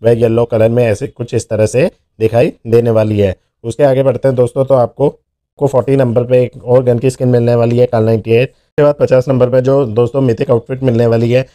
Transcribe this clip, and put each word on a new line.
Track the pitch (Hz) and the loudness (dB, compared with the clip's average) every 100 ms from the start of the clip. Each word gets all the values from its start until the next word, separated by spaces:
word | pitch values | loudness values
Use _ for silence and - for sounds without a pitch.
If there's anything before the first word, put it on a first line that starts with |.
वह | 113 | 0
येलो | 117 117 113 120 | 2 2 0 0
कलर | 113 113 | 0 0
में | 117 120 | 2 0
ऐसे | 101 117 | -2 -6
कुछ | - 117 | -10 -6
इस | 117 - | -6 -4
तरह | 107 107 | -2 -2
से | 120 175 - _ - | 0 -2 -4 _ -4
दिखाई | 110 117 147 - 117 | -2 0 -2 -4 0
देने | 117 117 | 0 2
वाली | 110 107 104 | 0 0 0
है। | 98 90 _ _ | -2 -2 _ _
उसके | 117 113 | -10 -2
आगे | 143 131 | 0 2
बढ़ते | 135 117 135 | 0 0 -2
हैं | 127 | 0
दोस्तों, | 120 - 131 | -2 -2 0
तो | |
आपको, | 135 117 - 143 | 0 0 -2 -4
आपको | - _ _ _ - 143 | -4 _ _ _ -6 -2
फ़ोर्टी | 131 117 135 | -2 0 0
नंबर | 127 113 | 0 0
पे | 120 127 | 0 0
एक | 123 - 110 | 0 -6 -2
और | 123 | 0
गन | 123 120 | 2 0
की | 131 | -2
स्किन | 127 127 | -2 0
मिलने | 123 120 120 | 2 2 0
वाली | 117 120 | 0 0
है, | 123 | 0
काल | 117 | 0
नाइंटी | 110 113 110 | 0 -2 0
एट। | 117 131 | 0 -2
उसके | _ _ - | _ _ 0
बाद | 147 147 | 0 2
पचास | 165 127 127 | 2 2 2
नंबर | 127 123 | 0 2
पे | 127 | 0
जो | 127 139 131 | 0 0 0
दोस्तों | 107 120 139 | -2 -2 0
मिथिक | 131 113 147 | 0 0 -2
आउटफिट | 117 - 131 | -2 -4 -6
मिलने | 131 117 117 | -2 0 0
वाली | 117 117 | 0 0
है, | 123 131 | 0 -2